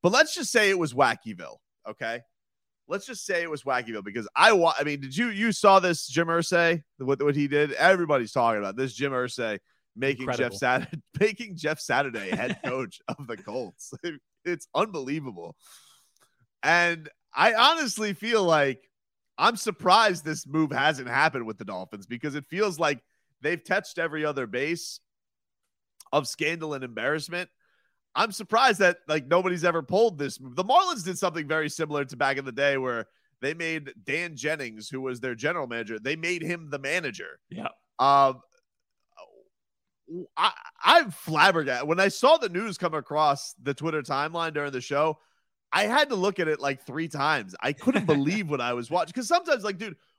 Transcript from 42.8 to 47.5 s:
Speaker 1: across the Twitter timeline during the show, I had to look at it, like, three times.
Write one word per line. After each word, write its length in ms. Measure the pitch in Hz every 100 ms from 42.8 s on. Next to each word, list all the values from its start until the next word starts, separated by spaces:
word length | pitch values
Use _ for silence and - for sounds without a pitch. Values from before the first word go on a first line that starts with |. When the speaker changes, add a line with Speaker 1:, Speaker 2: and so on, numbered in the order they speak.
| 180
Speaker 1:
across 580 | 156 - 147 151 143 - -
the 140 | 131
Twitter 260 | 135 156 156
timeline 540 | 127 139 151 170 165
during 160 | 151 143
the 100 | 131
show, 380 | - 143 160 151 _ _ _ _ _
I 120 | -
had 260 | 208 269 285
to 60 |
look 240 | 214 190 190
at 80 | 160
it, 120 | 151
like, 280 | 139 135 -
three 220 | 139 165
times. 440 | 147 147 147 95